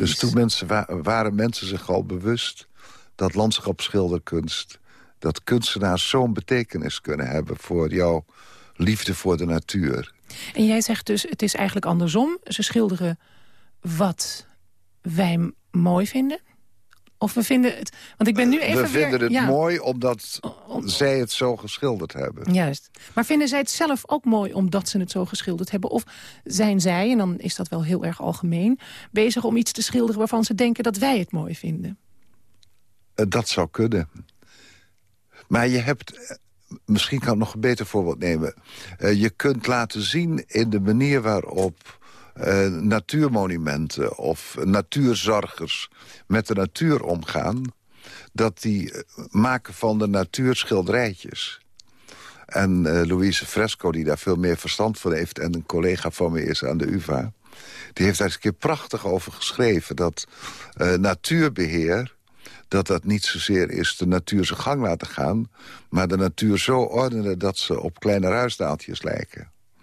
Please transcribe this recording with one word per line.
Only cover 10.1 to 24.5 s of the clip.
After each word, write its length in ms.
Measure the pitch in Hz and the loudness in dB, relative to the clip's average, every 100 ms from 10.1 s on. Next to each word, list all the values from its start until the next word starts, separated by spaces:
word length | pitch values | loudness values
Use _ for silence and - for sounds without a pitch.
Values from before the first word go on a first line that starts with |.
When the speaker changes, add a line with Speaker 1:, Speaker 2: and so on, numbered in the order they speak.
| - - - - | -14 -20 -16 -6
Speaker 2:
En 120 | - 214 | 2 4
jij 140 | 220 | 4
zegt 260 | 220 220 - | 0 -2 -2
dus, 160 | 208 | -2
het 200 | - 285 | -2 -2
is 120 | 208 | -2
eigenlijk 320 | - 196 202 175 | 0 -2 -2 0
andersom. 520 | 175 170 175 285 359 | 2 2 2 2 -2
Ze 180 | - 208 | -6 -4
schilderen 560 | 208 233 214 180 180 170 _ - - - - - | 0 2 2 0 -2 -4 _ -20 -20 -20 -20 -14
wat 680 | 180 165 196 - - - - - - _ _ _ | -6 0 0 0 -6 -8 -14 -20 -20 _ _ _
wij 360 | 180 165 185 170 | -4 0 2 2
m-, 160 | 170 - _ | -2 -6 _
mooi 360 | 180 175 175 208 | 0 2 2 0
vinden. 340 | 262 269 311 - - - - - - - _ | 0 0 -2 -10 -20 -20 -20 -20 -20 -20 _
Of 160 | 208 | -2
we 80 | - | 0
vinden 340 | 226 254 247 117 | 2 4 4 0
het, 160 | - - - - | -8 -14 -14 0
want 120 | 220 | 2
ik 60 | |
ben 140 | 214 247 | 4 4
nu 120 | 294 | 4
Speaker 1:
Eh, 80 | - | 4
Speaker 2:
even 140 | - | 2
Speaker 1:
we 80 | - | 2
Speaker 2:
weer, 100 | - | 2
Speaker 1:
vinden 180 | 285 127 | 2 2
het 100 | 117 | 2
Speaker 2:
ja. 140 | 120 131 | 4 4
Speaker 1:
mooi 320 | 139 165 175 | 4 2 2
omdat 600 | 127 127 127 117 - - | 0 0 0 0 -6 -10
Speaker 2:
O-, 140 | - - - | -10 -12 -10
o- 180 | - 196 | -6 -4
Speaker 1:
zij 320 | - 139 135 | 2 2 2
het 120 | 117 | 0
zo 260 | - 127 117 | 0 0 -2
geschilderd 560 | 107 - 143 107 82 | -6 -4 -2 -2 -4
hebben. 400 | - 67 - - | -6 -6 -4 0
Speaker 2:
Juist. 380 | 185 160 143 - - - | 2 2 -2 -12 -20 -6
Maar 100 | - | -2
vinden 240 | 233 302 294 | 2 2 2
zij 100 | 277 | 0
het 120 | - | -2
zelf 320 | - 320 277 - | 0 0 0 -2
ook 180 | 302 | -2
mooi 280 | 247 220 196 | 2 2 2